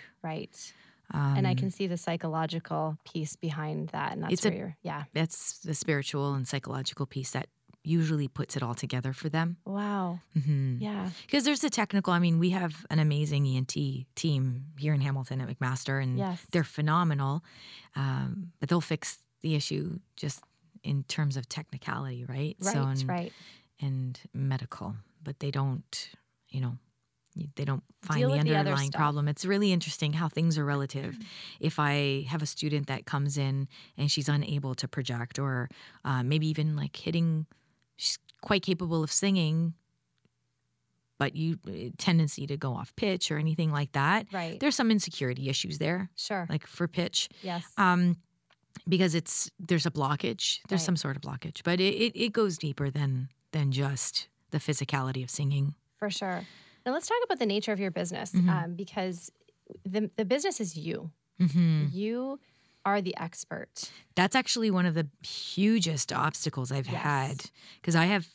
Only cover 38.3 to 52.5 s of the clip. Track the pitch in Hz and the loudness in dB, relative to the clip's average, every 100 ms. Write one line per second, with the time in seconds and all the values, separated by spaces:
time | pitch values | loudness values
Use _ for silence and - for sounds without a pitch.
38.3 | _ - 196 190 175 175 165 156 - 196 | _ 0 0 2 -2 0 0 0 0 2
39.3 | 190 156 160 165 - _ _ _ _ _ | 4 2 2 0 -4 _ _ _ _ _
40.3 | _ _ _ _ _ _ _ _ - 139 | _ _ _ _ _ _ _ _ -2 -2
41.3 | 151 160 165 - 87 123 - - 165 151 | 0 -2 -2 -6 -8 -10 -2 4 4 4
42.3 | - 143 143 135 117 - - 208 185 - | 0 -6 -4 -4 -4 -8 -2 -2 0 -2
43.3 | 151 160 156 160 147 143 139 143 214 208 | 0 0 2 2 2 0 2 4 2 0
44.3 | 190 165 - 285 - 226 214 175 - 131 | -6 -6 0 2 4 4 4 2 -2 -2
45.3 | 127 135 - - 147 156 180 185 - - | -2 -2 -2 -4 -2 -2 -2 -4 -8 -4
46.3 | 196 170 151 - - 175 180 165 - - | -4 -2 -4 -4 -4 -2 0 -2 -2 -2
47.3 | - 185 175 - - 185 180 175 170 _ | -6 -6 -6 -4 4 6 8 6 2 _
48.3 | _ _ _ _ - - 180 185 165 165 | _ _ _ _ -10 2 4 4 2 0
49.3 | - - - 165 170 160 151 135 147 - | -4 -4 -8 0 2 2 0 0 2 0
50.3 | 147 - - - 190 160 160 139 139 139 | -2 -2 -2 -2 0 2 0 0 -4 -6
51.3 | 139 160 - 170 180 190 - 233 - 233 | -8 -10 -6 0 2 2 2 0 0 0
52.3 | 226 208 | 2 0